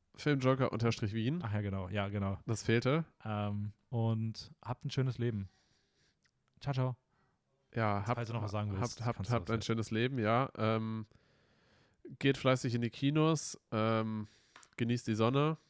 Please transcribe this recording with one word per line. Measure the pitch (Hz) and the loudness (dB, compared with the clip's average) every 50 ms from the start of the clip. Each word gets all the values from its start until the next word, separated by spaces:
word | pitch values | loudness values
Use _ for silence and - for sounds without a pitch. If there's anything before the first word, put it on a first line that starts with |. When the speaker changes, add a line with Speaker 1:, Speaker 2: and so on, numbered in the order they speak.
| _ _ - | _ _ -18
Speaker 1:
Filmjoker | - - 151 147 135 127 131 135 131 127 - - | -4 0 2 2 4 4 4 4 4 2 0 2
unterstrich | 110 113 117 110 - 117 95 107 | 2 2 2 2 2 -2 -2 -2
Wien. | 113 110 131 160 175 | 0 0 0 -2 -2
Speaker 2:
Ach | - 107 104 | -2 -2 -2
ja, | 107 | -2
genau. | 104 101 98 95 92 | 0 -2 -2 -4 -4
Ja, | 92 101 101 98 101 | -2 -2 -2 -2 -2
genau. | 101 104 98 98 98 - - | -2 -2 0 -2 -2 -4 -4
Speaker 1:
Das | - 110 - - | -4 -4 -2 2
fehlte. | - 113 120 117 127 143 165 160 - _ _ - | 2 2 2 4 2 0 0 -2 -4 _ _ -8
Speaker 2:
Ähm, | 110 107 104 104 104 101 104 104 104 - _ _ _ | -6 -4 -2 -2 -2 -2 -4 -6 -6 -10 _ _ _
und | 123 117 113 113 113 110 113 113 110 - - - - _ | -2 0 0 0 0 0 -2 -4 -6 -10 -14 -16 -20 _
habt | - 113 123 - - | -10 -10 -10 -8 -8
ein | 139 | -4
schönes | - 139 131 131 117 | -2 -2 -2 -2 -2
Leben. | - 117 120 110 101 95 - - _ _ _ _ _ _ _ _ _ _ _ _ _ _ _ _ _ _ _ _ _ | -2 -2 -2 -2 -4 -6 -8 -12 _ _ _ _ _ _ _ _ _ _ _ _ _ _ _ _ _ _ _ _ _
Ciao, | - 143 135 | -8 -4 -2
ciao. | 131 127 127 123 - _ _ _ _ _ _ _ _ _ _ _ _ _ _ - | 0 0 -2 -2 -8 _ _ _ _ _ _ _ _ _ _ _ _ _ _ -2
Speaker 1:
Ja, | 120 113 107 101 101 101 | 0 2 2 2 0 0
habt, | 117 123 | -2 -2
Speaker 2:
Falls | 120 120 107 | -2 -2 -4
du | 113 | -4
noch | 113 | -4
was | 107 101 | -4 -2
sagen | 101 107 104 101 | -2 -2 -2 -2
willst, | 98 95 120 120 - - | -2 -2 -2 -4 -4 -4
Speaker 1:
habt, | 113 | -4
habt, | 123 117 | -4 -4
Speaker 2:
kannst | - 95 113 | -4 -2 0
du | 123 | 0
Speaker 1:
habt | 117 87 101 | 0 0 0
Speaker 2:
das | 113 | -2
Speaker 1:
ein | |
Speaker 2:
jetzt. | 110 - | -2 0
Speaker 1:
schönes | - 113 113 104 - | -2 -2 -2 -2 -2
Leben, | 110 110 120 127 139 | 0 0 0 0 0
ja. | 123 107 107 113 123 135 - - | 0 2 4 4 4 2 0 -2
Ähm, | - 110 110 113 110 110 110 110 110 107 - _ - _ _ _ _ _ _ _ _ _ _ _ _ _ _ _ _ - 302 135 - | 0 0 2 2 0 -2 -4 -6 -6 -8 -10 _ -20 _ _ _ _ _ _ _ _ _ _ _ _ _ _ _ _ -18 -18 -10 0
geht | - 139 135 | 2 2 2
fleißig | - - 131 127 123 - 127 113 | 4 4 4 4 4 2 0 0
in | 120 | 0
die | 120 113 | -2 -2
Kinos, | - - 139 139 151 156 156 160 160 147 - - - - _ _ 117 | -2 0 0 2 4 4 4 4 4 2 -2 -6 -8 -10 _ _ -2
ähm, | 107 110 113 113 113 110 110 110 107 104 - - _ _ _ _ - - _ _ | 0 2 2 2 2 0 0 -2 -4 -6 -8 -14 _ _ _ _ -20 -20 _ _
genießt | - 120 117 120 123 - | -2 0 0 0 0 0
die | 117 107 | -2 2
Sonne, | 107 110 120 135 139 151 156 160 - _ | 4 4 4 4 4 2 2 0 -4 _